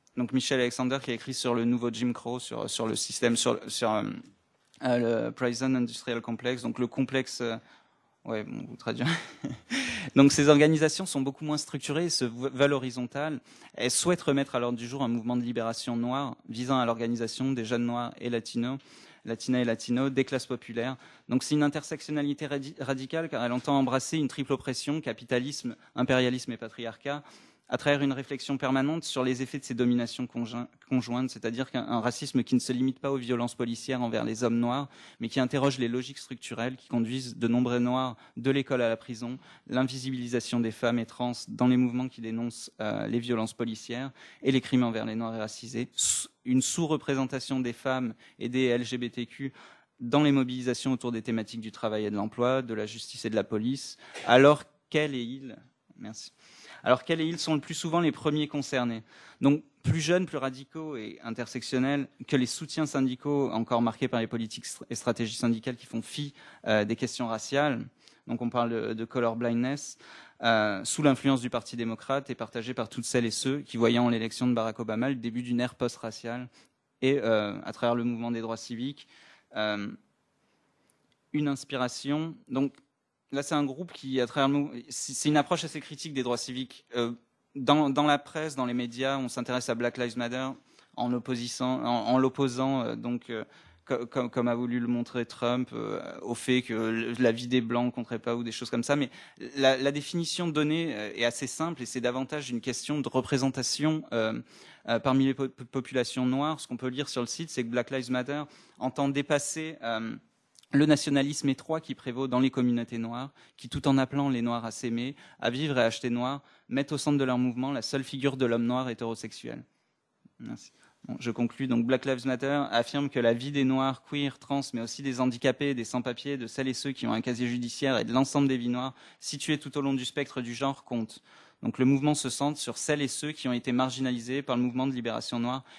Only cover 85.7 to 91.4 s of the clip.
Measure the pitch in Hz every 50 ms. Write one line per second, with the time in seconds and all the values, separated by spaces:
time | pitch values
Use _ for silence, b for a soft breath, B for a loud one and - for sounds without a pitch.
85.7 | - 156 147 - 151 - - 160 143 135 123 120 123 120 - - 123 131 131 -
86.7 | - - - _ - 120 117 117 120 - _ _ _ _ _ _ - 143 127 131
87.7 | 147 156 151 143 135 147 147 147 147 143 - - - 156 156 156 135 131 127 120
88.7 | 120 123 120 120 117 123 135 135 139 139 131 117 - 127 117 - 127 127 - -
89.7 | 117 113 120 120 120 127 123 120 110 123 120 117 123 127 131 131 151 - _ b
90.7 | b b b b b - 120 123 123 120 120 135 127 117